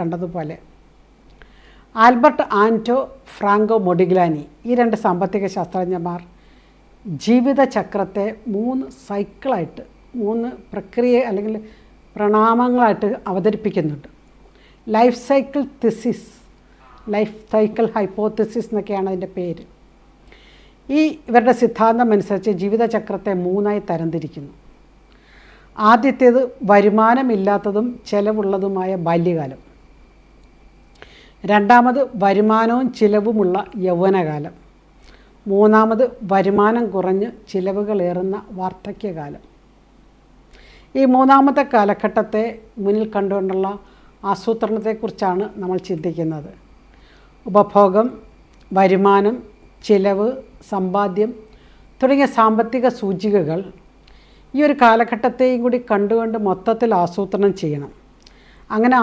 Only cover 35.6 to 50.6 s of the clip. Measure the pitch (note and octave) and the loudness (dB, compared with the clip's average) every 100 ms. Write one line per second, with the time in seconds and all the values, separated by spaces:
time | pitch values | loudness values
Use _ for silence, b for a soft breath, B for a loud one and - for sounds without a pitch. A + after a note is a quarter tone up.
35.6 | G#3+ G#3+ A3 A3+ B3 - F#3+ G3 F#3+ G3+ | 6 6 4 2 -2 -2 -2 0 2 2
36.6 | G#3 A#3 A3 F#3+ F#3 F#3+ A3+ - - F#3+ | 2 0 -2 -2 -2 -2 -4 -8 -8 -6
37.6 | F#3+ G3 G#3 G#3 F3 F3 F#3 G#3 - F#3 | -4 -4 -4 -2 -2 -2 -4 -6 -10 -10
38.6 | F#3 F#3 G#3 G3+ G#3 D#3+ D3 - - _ | -10 -10 -14 -12 -10 -10 -12 -16 -20 _
39.6 | _ _ _ _ _ _ _ _ _ b | _ _ _ _ _ _ _ _ _ b
40.6 | b b b C4+ C4 B3+ C4 C4+ C#4 C#4+ | b b b 0 4 4 6 6 6 2
41.6 | C4+ A#3 G3+ G3+ G#3+ A3 G#3+ G#3+ A3+ A3 | 2 2 2 0 -2 -2 -2 -4 -4 -8
42.6 | - - G3 G#3+ A3 G#3 G3 G3 F#3+ F#3+ | -16 -6 -2 -2 -2 -4 -2 -2 -2 -2
43.6 | G3 G3+ b b b b G3 G3 A#3 A3 | -4 -6 b b b b -6 -4 -4 -4
44.6 | G#3 A3 G#3+ A3 A3 - F#3+ F3+ G#3+ G#3+ | -2 -2 -4 -6 -8 -4 -2 -2 -6 -8
45.6 | F#3 F#3 - E3 E3+ D#3+ D#3+ D#3 D#3 - | -6 -6 -6 -6 -6 -4 -6 -6 -12 -20
46.6 | _ _ _ b b b b b A3 G3 | _ _ _ b b b b b 0 2
47.6 | G3 G3+ G3 G3 B3 - - - _ _ | 4 4 4 4 0 -6 -18 -20 _ _
48.6 | - F#3+ F#3+ F#3+ G3 G3 G3+ B3 - - | -6 0 2 4 4 4 2 -4 -10 -20
49.6 | - _ - G3+ G3 G3 A3 C4 - - | -20 _ 0 2 2 0 -2 -6 -14 -20